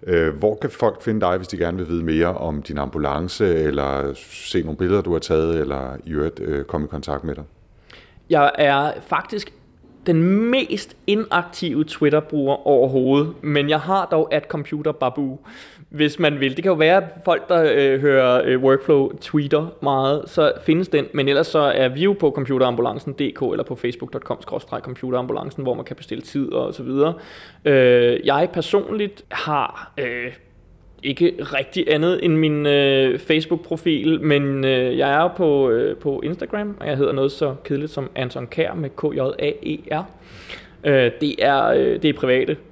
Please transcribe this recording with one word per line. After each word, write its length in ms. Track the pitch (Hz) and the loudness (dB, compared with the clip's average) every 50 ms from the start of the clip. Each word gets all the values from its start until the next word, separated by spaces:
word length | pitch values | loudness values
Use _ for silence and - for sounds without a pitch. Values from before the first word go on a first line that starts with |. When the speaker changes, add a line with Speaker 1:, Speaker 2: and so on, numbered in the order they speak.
| - - | 0 2
Speaker 1:
Øh, 260 | 90 85 82 80 76 | 2 2 2 2 0
hvor 220 | 71 73 107 - | 2 0 0 0
kan 140 | - - 139 | 0 -6 -8
folk 320 | - - - 110 - - | -4 0 0 0 0 -2
finde 200 | - 117 110 110 | -4 -2 -2 0
dig, 160 | 98 90 90 92 | 0 0 0 -2
hvis 100 | 92 - | -4 -8
de 100 | - 87 | -4 -4
gerne 200 | 85 85 85 92 | -2 -2 -2 -4
vil 120 | 90 80 | -4 -4
vide 140 | 87 85 82 | -4 -2 0
mere 340 | 80 80 80 82 85 92 - | 0 2 2 2 0 0 -2
om 240 | 69 80 76 73 | -4 -4 -6 -6
din 160 | 71 - 76 73 | -8 -8 -6 -6
ambulance, 800 | 69 67 - 80 73 71 71 73 85 90 - - 107 95 85 | -6 -6 -4 -4 -2 -2 -2 -2 -4 -6 -2 0 0 2 2
eller 560 | 80 78 76 71 71 69 69 69 69 69 69 67 | 2 0 0 0 -2 -2 -2 -2 -4 -4 -6 -6
se 460 | - - - - - - - - 95 | -10 -14 -18 -18 -14 -12 -4 -4 -4
nogle 160 | 78 80 78 73 | -2 -4 -4 -4
billeder, 240 | 92 90 98 104 | 0 0 2 0
du 100 | 85 87 | 0 0
har 80 | 85 80 | -2 -2
taget, 400 | - - 82 78 80 82 82 80 | -2 0 0 0 2 0 0 -2
eller 380 | 76 69 71 67 65 65 65 67 - | -2 -4 -4 -6 -6 -8 -10 -12 -12
i 60 | 78 | -6
øvrigt, 280 | 78 73 73 80 - - | -4 -4 -4 -4 -4 -8
øh, 260 | - 80 78 71 69 | -6 -6 -4 -6 -6
komme 200 | - - 82 76 | -4 -4 -6 -6
i 20 | - | -4
kontakt 360 | - 76 69 - 71 69 76 | -8 -10 -8 -6 -8 -6 -6
med 120 | 80 69 | -8 -8
dig? 80 | 69 73 - _ _ _ _ _ _ _ _ - - - _ _ - _ _ | -8 -12 -18 _ _ _ _ _ _ _ _ -20 -20 -20 _ _ -20 _ _
Speaker 2:
Jeg 220 | 170 151 143 139 - - | 2 4 4 4 4 4
er 340 | 147 143 139 139 143 151 - - | 2 4 4 2 0 -2 -4 -8
faktisk 520 | - - 165 147 - - - 208 - - - _ _ _ _ _ _ - - - - | -6 -4 -4 -4 -4 -4 -8 -8 -8 -10 -18 _ _ _ _ _ _ -20 -20 -8 -2
den 180 | - 170 160 165 | 0 2 4 4
mest 760 | 180 190 208 226 233 240 269 247 - - 202 - - - _ _ - | 4 4 2 2 2 2 0 0 -2 -4 -8 -8 -12 -16 _ _ 0
inaktive 760 | 202 214 226 - - 175 175 - - - - 170 123 143 156 | 0 0 0 0 -2 -2 -2 -4 -10 -6 -6 -4 0 -2 -2
Twitter-bruger 840 | 151 - - 160 147 143 151 151 156 - 151 139 135 139 - - - | -2 -2 0 2 2 2 2 0 0 -4 -2 0 0 -2 0 2 4
overhovedet, 680 | 147 131 127 135 131 135 127 131 135 143 147 156 170 - | 4 4 4 4 2 2 2 4 4 4 2 0 -4 -8
men 280 | - 151 147 143 143 147 | -6 -2 0 0 2 2
jeg 100 | 151 151 | 0 -2
har 280 | 147 165 190 196 180 165 | 0 0 0 0 0 0
dog 220 | 175 156 160 - - | 0 0 0 2 0
at 120 | 151 - - | -2 -2 -4
computerbabu, 920 | - 151 143 - - 147 151 156 151 - 139 127 123 - 143 135 131 135 _ - - - - - - - - _ | -8 -8 -6 -6 -8 -4 -4 -4 -4 0 -2 -2 -2 -2 -6 -6 -6 -10 _ -20 -20 -20 -20 -20 -20 -20 -20 _
hvis 300 | - 147 151 147 147 - | -2 0 0 0 0 2
man 200 | 170 151 147 139 | 0 0 2 2
vil. 160 | 131 135 131 | -2 -2 -2
Det 80 | 165 170 | -2 0
kan 60 | 190 | 0
jo 60 | 185 | 2
være, 220 | 151 156 160 180 196 | 4 4 4 4 4
at 60 | 180 165 - - - | 2 -2 -14 -6 0
folk, 240 | - 175 - - - | 0 0 0 0 0
der, 220 | 180 170 160 151 113 | 2 4 4 4 4
øh, 240 | 139 139 139 135 135 | 4 4 4 2 4
hører, 400 | 135 147 139 135 127 127 123 127 - | 4 4 4 6 6 4 4 4 4
øh, 180 | 127 131 127 131 | 2 2 4 4
Workflow, 480 | 135 135 135 135 - 156 139 135 139 - - | 4 4 4 4 2 4 4 4 0 -2 -8
tweeter 460 | - - - 151 147 139 - 147 156 170 - - | -14 -2 -2 -2 0 2 0 0 0 -2 -10 -4
meget, 480 | - 143 139 135 135 135 143 151 - - | -2 0 0 2 2 0 0 -2 -4 -4
så 220 | - - 156 143 - - | 0 2 2 2 2 0
findes 260 | - - 156 165 185 - | 0 2 2 2 2 0
den. 180 | - 147 - - - | 0 0 0 0 -2
Men 140 | 147 135 139 | -2 0 2
ellers 200 | 139 143 165 160 | 2 2 0 2
så 120 | - 160 | 2 2
er 300 | 147 139 - - 131 127 | 2 4 2 2 2 0
vi 140 | 127 139 170 | 0 0 0
jo 100 | 196 202 | 0 2
på 180 | 202 170 147 | 2 2 0
computerambulancen 840 | - - 135 120 139 127 127 123 120 117 123 120 107 - - - 135 | 0 0 -2 -2 2 2 2 2 2 0 0 -2 -2 -6 -8 -10 -6
punktum 340 | - 143 - - - 139 117 | -4 -4 -4 -2 -2 -4 -2
d 20 | |
k 40 | - | -2
eller 100 | 101 - | -2 -4
på 120 | - 127 | -6 -8
facebook 380 | 117 - 123 120 - - 123 - | -6 -4 -6 -6 -6 -12 -10 -10
dot 80 | 127 | -12
com 200 | - - - - | -8 -8 -10 -10
skråstreg 400 | - - - - - - - 123 | -8 -8 -10 -10 -8 -8 -10 -10
computerambulancen, 840 | - - 127 - - 127 127 127 127 127 - - - 139 - - 135 | -8 -10 -12 -10 -6 -4 -4 -4 -2 -2 -6 -6 -6 -8 -10 -6 -4
hvor 100 | 127 127 | -4 -4
man 120 | 151 - | -4 -6
kan 100 | - 123 | -12 -14
bestille 260 | - - - 107 110 | -14 -10 -12 -10 -10
tid 300 | - - - 139 135 - | -10 -8 -4 -4 -4 -2
og 220 | - 123 127 - - | -2 -2 -4 -4 -6
så 100 | - 131 | -10 -8
videre. 300 | 127 131 139 147 160 170 - - - - - - - - _ _ | -6 0 0 0 0 0 -6 -14 -20 -20 -20 -20 -20 -20 _ _
Øh, 540 | 147 139 135 127 123 123 123 120 120 120 - - | 2 4 6 6 6 6 6 6 4 2 2 0
jeg 240 | - 139 143 170 185 - | 0 2 2 2 0 0
personligt 720 | 175 156 - - 202 - - 208 214 208 202 202 - - _ | -6 -4 0 0 0 0 0 -4 -4 -4 -6 -6 -12 -18 _
har, 640 | - - - 156 151 143 123 - - - - - _ - | -10 -8 -4 -2 -2 -2 -2 -2 -6 -12 -18 -16 _ -8
øh, 360 | 139 123 120 123 120 123 123 - _ _ _ - _ _ - _ _ - - - - | -6 -6 -6 -6 -8 -10 -12 -14 _ _ _ -20 _ _ -20 _ _ -20 -20 -10 -6
ikke 320 | 139 139 - 170 175 - - | -6 -2 2 2 2 2 0
rigtig 540 | 143 143 - 135 135 - - 185 180 - 160 | -8 -6 -4 -4 -6 -4 -4 -4 0 2 2
andet 320 | 147 156 170 185 - - | 2 2 2 0 2 2
end 100 | 175 156 | 2 2
min, 300 | 156 156 156 151 147 147 | 2 2 2 0 0 0
øh, 540 | 147 143 143 139 139 139 135 135 131 127 - | 2 4 4 4 4 4 4 4 2 2 -2
Facebook-profil, 1040 | - - 160 156 156 156 180 160 - - 170 156 - 175 156 139 - 156 160 147 | -2 0 0 0 2 -2 -4 -4 -4 -8 -8 -4 0 0 0 2 2 0 0 2
men, 420 | - 156 147 143 143 139 139 135 135 | 2 2 2 2 2 0 -2 -2 0
øh, 320 | 135 131 127 127 127 123 131 | 0 2 2 0 0 0 0
jeg 160 | 139 139 139 | 0 2 2
er 140 | 147 165 175 175 - | 2 2 0 0 0
på, 320 | 185 156 143 143 135 127 | 2 2 4 4 4 4
øh, 280 | 113 113 123 101 - - | 2 2 2 0 -2 -4
på 240 | - 151 139 - - | -4 -4 -4 -4 -4
Instagram, 540 | 147 175 190 - - - 208 208 208 202 - | -6 -6 -6 -8 -6 -6 -6 -6 -6 -8 -8
og 80 | - - | -6 -4
jeg 100 | 147 131 | 0 0
hedder 140 | 143 - | 0 0
noget 200 | - 135 135 143 | 2 0 0 -2
så 240 | 143 - 156 143 131 139 - | 0 -2 -4 -4 -4 -6 -6
kedeligt 280 | - 147 139 147 156 | -6 -4 -4 -4 -6
som 180 | - - 135 - - | -8 -8 -10 -8 -6
Anton 320 | 127 131 123 - 131 127 117 | -6 -6 -6 -6 -10 -12 -8
Kjær 260 | - - 160 175 - | -4 -4 -2 -2 -2
med 160 | 175 156 135 | -6 -8 -8
K 140 | - - - | -8 -4 -4
J 160 | 151 - - | -4 -2 0
A 320 | 131 131 - - - 147 147 147 - | -2 -2 -2 -2 -4 -4 -4 -4 -6
E 140 | 160 151 151 - - | -8 -8 -8 -6 -6
R. 120 | 151 156 185 - - - - - - - - - - - - - - - - | -6 -6 -6 -8 -16 -20 -20 -20 -20 -20 -18 -18 -18 -18 -18 -20 -20 -6 0
Øh, 280 | 147 143 135 127 120 120 - | 2 4 4 4 2 2 0
det 140 | 151 147 - - | -4 -4 -2 0
er, 260 | - 135 143 135 117 | 2 2 2 2 2
øh, 360 | 110 123 139 131 127 117 - | 2 2 4 4 2 0 2
det 40 | - | 0
er 80 | 156 143 | 0 0
private 440 | - - 131 127 131 127 - 151 - - - | 0 2 2 4 2 2 0 -2 -6 -8 -20